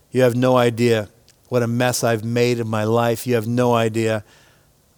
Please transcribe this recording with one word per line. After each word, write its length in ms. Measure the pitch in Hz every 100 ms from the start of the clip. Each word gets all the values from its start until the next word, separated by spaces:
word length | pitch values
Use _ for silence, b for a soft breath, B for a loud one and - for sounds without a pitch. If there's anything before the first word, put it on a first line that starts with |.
| _
"you 100 | 123
have 120 | 127
no 220 | 120 127 127
idea 540 | 120 113 120 113 101 _ _ _ _
what 120 | 123
a 40 | 117
mess 360 | 117 123 120
I've 220 | 120 113
made 340 | 113 120 120 120
of 80 | 110
my 180 | 110
life. 420 | 107 117 117 113 123
You 80 |
have 120 | 120 107
no 280 | 120 123
idea. 500 | 120 113 110 110 110 b b b b b b _